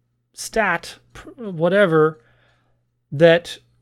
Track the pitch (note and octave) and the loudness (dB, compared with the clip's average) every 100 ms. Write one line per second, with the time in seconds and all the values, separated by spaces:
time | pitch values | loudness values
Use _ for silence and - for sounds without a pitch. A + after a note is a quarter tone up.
0 | _ _ _ - - A3+ G3+ E3+ - - | _ _ _ -18 -8 -4 -2 -4 -8 -20
1 | _ - - - A3 E3 E3+ G3 G3 D#3+ | _ -20 -20 -16 -14 -4 0 2 2 2
2 | D#3 D#3 _ _ _ _ _ _ _ _ | 2 -2 _ _ _ _ _ _ _ _
3 | _ C#3 E3 E3+ - - _ _ | _ 2 2 2 -2 -20 _ _